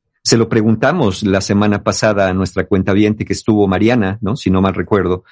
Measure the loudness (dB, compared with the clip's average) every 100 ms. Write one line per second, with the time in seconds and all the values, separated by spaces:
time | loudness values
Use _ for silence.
0 | _ _ 0 0 2 2 2 2 2 2
1 | 0 0 0 0 0 0 2 0 -2 -2
2 | 0 2 0 0 -2 -4 -2 0 0 2
3 | 2 0 -4 -4 0 2 2 2 2 2
4 | -2 -4 -6 -4 0 0 0 -2 0 0
5 | 0 -4 -8